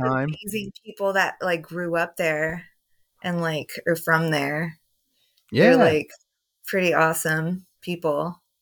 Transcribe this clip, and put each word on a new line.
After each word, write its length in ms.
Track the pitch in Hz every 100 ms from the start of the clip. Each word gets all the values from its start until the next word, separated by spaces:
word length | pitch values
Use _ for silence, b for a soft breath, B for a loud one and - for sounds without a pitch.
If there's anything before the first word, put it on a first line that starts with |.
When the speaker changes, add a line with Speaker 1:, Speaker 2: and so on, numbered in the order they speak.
Speaker 1:
of 60 | 127
Speaker 2:
time." 220 | 131 143 151
Speaker 1:
amazing 280 | 208 214 196 -
people 280 | 220 202 196
that, 220 | 190 175 -
like, 220 | 185 170
grew 340 | 160 170 175 170
up 200 | 170 -
there 480 | 165 151 160 170 - _ _ _ _ _
and, 180 | 180 175
like, 300 | 165 156 - - -
are 100 | 160
from 340 | - 160 165
there. 480 | 151 139 151 170 - _ _ _ _ _ _ _
Speaker 2:
Yeah. 140 | 113
Speaker 1:
They're, 120 | 214 247
like, 320 | - 151 - - _ _ _ _ -
pretty 260 | 196 180
awesome 720 | 147 160 165 160 160 165 185 - _
people. 600 | - 175 160 147 165 175 _ _